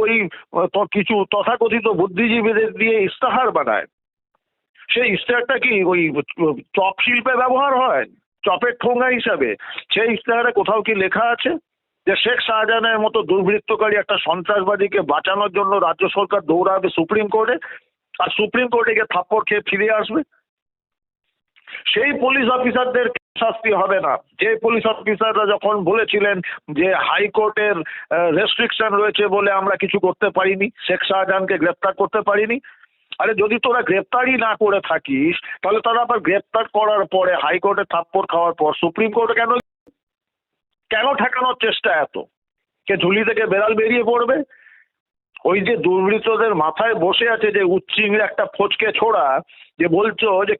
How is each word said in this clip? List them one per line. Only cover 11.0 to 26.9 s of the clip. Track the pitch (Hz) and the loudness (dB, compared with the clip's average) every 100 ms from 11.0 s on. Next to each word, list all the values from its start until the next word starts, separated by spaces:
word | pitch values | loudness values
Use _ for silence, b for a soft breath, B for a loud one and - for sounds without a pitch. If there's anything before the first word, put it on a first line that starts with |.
| 190 208 | 0 0
আছে | 233 233 269 330 - _ _ _ - | 0 0 -2 -4 -8 _ _ _ -2
যে | 190 | 0
শেখ | 226 240 | 0 0
শাহজাহানের | - 220 220 226 226 220 | 0 0 2 2 2 2
মতো | 214 220 | 2 0
দুর্বৃত্তকারী | 165 190 185 208 - 220 214 208 | 0 2 2 0 0 0 2 0
একটা | 190 185 | 0 -2
সন্ত্রাসবাদীকে | 156 180 170 208 190 202 196 202 | -2 -2 0 0 0 0 0 0
বাঁচানোর | 147 151 185 202 208 | 0 0 0 0 0
জন্য | 185 190 196 | -2 0 2
রাজ্য | 170 160 180 | 0 0 -2
সরকার | 196 202 202 | 0 -2 -2
দৌড়াবে | 156 170 185 190 185 | 0 0 2 0 0
সুপ্রিম | - 165 214 208 | -2 0 0 0
কোর্টে, | 220 220 254 B B B _ _ - | 0 0 -2 B B B _ _ -4
আর | 180 | -4
সুপ্রিম | - 214 240 247 | -2 -2 0 0
কোর্টে | 233 233 | 0 2
গিয়ে | 214 214 | 0 -2
থাপ্পড় | 180 - 214 - | -4 -2 -2 0
খেয়ে | 208 - | -4 -2
ফিরে | 196 214 | -2 0
আসবে? | 214 208 294 - _ _ _ _ _ _ _ _ _ _ _ _ _ B B - | 0 0 -4 -4 _ _ _ _ _ _ _ _ _ _ _ _ _ B B -4
সেই | 214 277 - | 0 0 0
পুলিশ | 254 269 240 | 0 0 0
অফিসারদের | 254 247 233 254 247 240 - - - | 0 0 0 0 0 -2 -4 -12 -2
শাস্তি | 226 226 226 | -2 0 0
হবে | 190 190 190 | 2 2 0
না, | 156 113 - - | 0 -2 -6 -4
যে | 202 220 | -2 0
পুলিশ | 226 226 220 | 0 0 0
অফিসাররা | 214 190 196 220 208 202 | -2 -2 0 0 2 0
যখন | 208 202 208 | 0 0 0
বলেছিলেন | 180 220 214 214 202 190 B B - | 0 0 0 0 0 0 B B -6
যে | 151 185 | -2 0